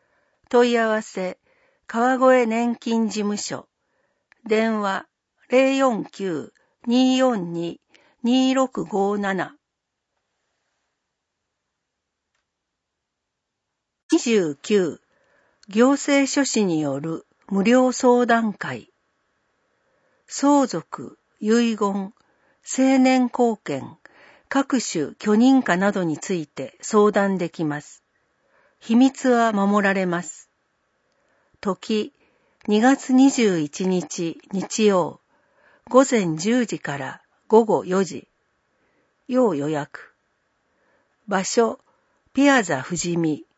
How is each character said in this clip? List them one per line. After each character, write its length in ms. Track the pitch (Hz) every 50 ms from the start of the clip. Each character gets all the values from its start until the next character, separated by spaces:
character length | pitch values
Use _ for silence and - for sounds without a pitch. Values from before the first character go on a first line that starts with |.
| _ _ _ _ _ _ _ _ _ -
問 220 | - 240 247 240
い 80 | 233 226
合 100 | 226 220
わ 140 | 214 214
せ、 360 | - - - 190 185 180 - _ _ _ _ _ _ _ _ _ _
川 280 | - - 226 240 254 262
越 320 | 240 262 262 254 254 240
年 300 | 220 226 233 240 240 233
金 320 | - - 233 226 226 226 208
事 120 | 190 214
務 160 | 202 208 208
所。 320 | 202 - - 139 - - _ _ _ _ _ _ _ _ _ _ _ _ _ _ _ -
電 340 | 208 214 220 226 226 220 214
話、 260 | 202 196 196 - - _ _ _ _ _ _ _ _ -
零 280 | 247 262 269 269 269
四 280 | 269 269 262 220 185 165
九、 480 | - - - 196 185 160 139 156 - _ _ _ _ _ _ -
二 300 | 240 240 254 262 254 262
四 360 | 254 262 254 233 196 175 170
二、 280 | 170 170 170 170 - - _ _ _ _ _ _ _ _
二 320 | - 233 254 262 262 262 254
六 300 | 269 262 254 - 202 165
五 340 | 160 - 196 196 202 208 208
七。 380 | 202 196 196 180 143 - - _ _ _ _ _ _ _ _ _ _ _ _ _ _ _ _ _ _ _ _ _ _ _ _ _ _ _ _ _ _ _ _ _ _ _ _ _ _ _ _ _ _ _ _ _ _ _ _ _ _ _ _ _ _ _ _ _ _ _ _ _ _ _ _ _ _ _ _ _ _ _ _ _ _ _ _ _ _ _ _ _ _ _ _ _ _ _ _ _ _ -
二 80 | 311 339
十 380 | - 240 226 202 175 151 139 -
九、 380 | - - 208 202 180 143 98 - _ _ _ _ _ _ _ _ _ _ _ _ _ 202
行 240 | 190 220 247 269
政 340 | 277 269 - 294 277 277 269
書 180 | 254 - 294 269
士 200 | - - 226 208
に 160 | 180 165 156
よ 180 | 151 139 135 139
る 260 | 151 165 165 - - _ _ _ _
無 160 | - 196 196
料 300 | 185 226 247 262 254 254
相 340 | 233 - 262 247 247 247 240
談 260 | 233 233 233 226 214
会。 400 | 185 - - 143 127 107 - _ _ _ _ _ _ _ _ _ _ _ _ _ _ _ _ _ _ _ _ _ _ _ _ _ _ _ _
相 400 | - - - 277 285 294 285 262
続、 520 | - 180 160 - _ - - - - - _ _ _ _ -
遺 360 | 214 214 226 240 240 226 220
言、 360 | 208 208 196 196 202 190 196 - _ _ _ _ _ _ _ _ _
成 360 | _ - - 262 262 262 269 262
年 300 | 254 262 262 254 247 240
後 280 | - - 240 233 214
見、 400 | - - - 143 131 120 - - - - - _ _ - - _ _ _ -
各 320 | - 277 277 - 277 233
種 340 | - - - 165 139 - -
許 180 | - - 214
認 300 | 208 220 247 269 269 262
可 140 | 240 - 175
な 160 | 180 196 208
ど 100 | 202 196
に 160 | 180 160 147 -
つ 160 | - - 190
い 120 | 170 151
て 300 | - - - 131 - - _
相 280 | - - 226 208 208 208
談 280 | 202 208 196 196 190 175
で 100 | 175 160
き 160 | - - 160
ま 160 | 151 147 147
す。 220 | - - - _ _ _ _ _ _ _ _ _ _ _ _ _ _ _ _ _
秘 160 | - - 226
密 320 | 240 262 175 - - - 254
は 240 | 240 233 233 226
守 300 | 214 202 196 196 208 208
ら 120 | 202 196 196
れ 100 | 196 190
ま 180 | 180 170 175
す。 280 | 175 - - - _ _ _ _ _ _ _ _ _ _ _ _ _ _ _ _ _ _ _ _ _ _ _ _
時、 520 | - 202 185 - - - 220 214 - - _ _ _ _ _ _ _ _ _ _ - 214
二 120 | 208 214
月 320 | 233 262 277 269 - - 254
二 160 | 254 269 277
十 300 | 262 254 226 202 180 160
一 260 | 147 143 - - 185
日 540 | 185 185 180 160 - - - 170 165 156 - - -
日 340 | 196 185 180 - - 220 214
曜、 360 | 208 196 180 156 139 - - _ _ _ _ _ _ _ _ _ _ _ _ - -
午 160 | - 233 226 -
前 280 | 254 220 185 165 156
十 300 | 160 185 220 240 254 226
時 120 | - 160 151
か 200 | - 151 143 143
ら 240 | 131 127 - - _ _ _ _ _ -
午 160 | - 226 233
後 200 | 208 175 135 -
四 200 | 180 185 196 190
時。 240 | 160 147 113 - _ _ _ _ _ _ _ _ _ _ _ _ _ _ _ _ _ _ _ _
要 280 | - 247 254 254 208 160
予 140 | 143 143 156
約。 460 | 156 143 147 - - - - - _ _ _ _ _ _ _ _ _ _ _ _ _ _ _ _ _ _ _ _ _ _ _
場 180 | 208 196 196 185
所、 360 | - - 240 226 - - - _ _ _ _ _ _ _ _ _ _ -
ピ 160 | 262 277 285
ア 120 | 269 247
ザ 200 | 190 170 147 131
富 160 | 127 - 180 160
士 180 | - 175 170
見。 300 | 170 165 156 147 - - _ _